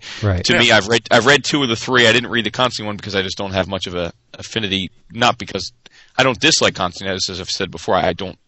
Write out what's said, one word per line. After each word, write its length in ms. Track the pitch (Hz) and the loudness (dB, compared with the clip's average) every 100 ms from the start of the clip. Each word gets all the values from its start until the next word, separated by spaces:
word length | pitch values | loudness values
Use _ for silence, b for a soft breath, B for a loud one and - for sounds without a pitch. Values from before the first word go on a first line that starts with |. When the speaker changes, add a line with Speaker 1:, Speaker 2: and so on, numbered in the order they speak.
| B B | B B
Speaker 1:
Right. 220 | 104 90 | 0 0
Speaker 2:
to 80 | - | 2
Speaker 3:
Yeah. 40 | 165 | 4
Speaker 2:
me, 100 | 120 | 6
I've 160 | 107 98 | 4 4
read, 180 | 117 - | 0 4
I've 160 | 110 127 | 4 6
read 160 | 143 | 4
two 180 | - 151 | 2 0
of 60 | 127 | 0
the 80 | 113 | -2
three. 300 | - 123 113 | 0 4 6
I 60 | |
didn't 180 | 117 113 | 4 0
read 140 | 117 104 | -2 -2
the 40 | |
Constantine 360 | - 123 - 104 | 0 -2 -2 -8
one 100 | 104 | -10
because 180 | 101 98 | -4 -4
I 60 | |
just 140 | 92 - | -4 -6
don't 140 | 98 | -4
have 140 | 95 92 | -2 -2
much 180 | 95 95 | -4 -6
of 80 | |
a 180 | 87 85 - _ | -6 -6 -8 _
affinity. 560 | - - 113 101 95 90 - - | -20 -8 -4 -2 -2 -4 -12 -16
Not 280 | 113 - 117 | 0 0 0
because 340 | 98 98 - - - b b - | -6 -8 -10 -14 -20 b b 0
I 60 | |
don't 160 | 131 104 | 0 2
dislike 360 | 156 - 104 | 2 4 2
Constantine, 400 | 85 90 - 98 | 0 -4 -4 -6
as 260 | 95 - 92 | -4 -4 -6
I've 100 | 90 | -8
said 200 | - 92 | -6 -6
before. 240 | 82 - 92 | -6 -2 0
I 160 | 87 | 0
don't, 260 | 87 92 - | -2 -8 -12